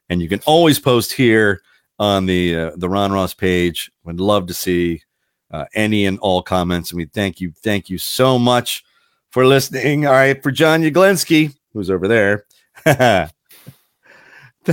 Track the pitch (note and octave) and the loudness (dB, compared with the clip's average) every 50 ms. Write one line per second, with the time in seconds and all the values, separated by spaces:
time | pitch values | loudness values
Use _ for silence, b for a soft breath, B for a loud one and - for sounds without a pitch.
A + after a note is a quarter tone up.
0 | _ - F2 F2+ E2+ D#2+ G2 G2+ - D3 D#3 E3+ E3+ D#3+ C#3 - - C#3 B2 A#2 | _ -6 -4 -4 -4 -4 -6 -4 0 0 2 4 4 4 2 2 2 0 0 0
1 | A2 - - - C3 A#2 A2 A2 G#2+ G2+ G2 F#2 _ _ _ _ _ _ _ - | 0 -2 -2 0 2 4 4 4 2 2 0 -2 _ _ _ _ _ _ _ -4
2 | G#2 G#2 G2+ G2 F#2+ F#2 F2+ F2+ F2+ F2 E2+ E2 E2 E2 D#2 E2+ F2+ F2+ F#2+ G2+ | -2 0 0 0 0 0 0 0 0 0 -2 -2 -4 -6 -8 -8 -6 -4 -2 -2
3 | G2+ G2 G2 G2 F#2 F2+ - - G2+ F#2 F2+ F2+ F2+ F2 D#2+ - - - _ _ | -2 0 0 -2 -4 -4 -6 -4 -2 0 0 0 0 -2 -2 -6 -12 -14 _ _
4 | - E2+ E2+ F2 F#2+ G2+ G#2 G2+ F#2 F2 E2+ - - F#2 F2 F2 F2 F2 E2+ D#2 | -16 -14 -8 -4 -2 0 0 0 0 -4 -10 -8 -4 -2 -2 0 0 -2 -4 -6
5 | _ _ _ _ _ _ _ _ _ _ - D#2 C#2+ - - G#2+ G#2+ G#2+ G#2+ G#2 | _ _ _ _ _ _ _ _ _ _ -12 -12 -12 -8 -4 -2 -2 0 0 0
6 | G2+ F#2+ F#2+ - - G2 F#2 F2+ - - F#2+ F2+ F2+ F2 F2+ F2 E2 - E2+ F2 | 0 -2 -2 -2 -2 -2 -2 -2 -2 -2 -2 -2 -2 -2 -2 -4 -6 -8 -8 -10
7 | E2 D#2 - A2 G2+ G2 E2+ - F#2+ F2 D#2 _ - A2 G#2 G2 - - F#2+ F2 | -10 -8 -6 -6 -6 -6 -6 -8 -12 -12 -12 _ -6 -4 -4 -4 -4 -8 -10 -10
8 | - - - - B2+ C3 C3 B2 A#2+ B2 B2 B2 A#2 - - - _ _ _ _ | -8 -8 -2 0 2 2 2 2 2 2 2 0 0 -4 -10 -10 _ _ _ _
9 | _ _ _ _ _ _ - B2 C3 C3 C#3 C3+ C3+ - - B2+ - C#3+ D3 D3 | _ _ _ _ _ _ -2 2 4 4 4 4 2 -2 -8 -4 -2 -2 -2 0
10 | D3+ C#3+ C3 C3 C3+ C3+ C#3 C3+ - C#3+ C3 A#2 D#3+ D#3 D#3+ E3 D#3+ D#3 C#3 E3+ | 0 2 2 4 4 2 0 -2 -4 -6 -2 2 2 2 2 2 0 0 2 4
11 | F#3+ G3 G3+ D#3+ - - E3 D#3 D#3 D3+ - _ _ _ - A2 F#2+ F2 F#2+ F2 | 4 4 4 0 0 2 2 2 2 0 -4 _ _ _ -10 -8 -4 -2 -2 -2
12 | F2 G2+ A#2 A#2 G2+ G2 G#2 G#2 - _ _ _ _ _ _ - - D#3+ C#3 B2+ | 0 2 2 2 2 2 0 -2 -4 _ _ _ _ _ _ -4 0 0 2 4
13 | B2+ A#2+ G#2 F#2 E2 D#2+ - _ _ b b b b b b b b b _ _ | 4 4 4 2 0 -2 -8 _ _ b b b b b b b b b _ _
14 | b b b b b b b b b b b _ - - | b b b b b b b b b b b _ -4 -2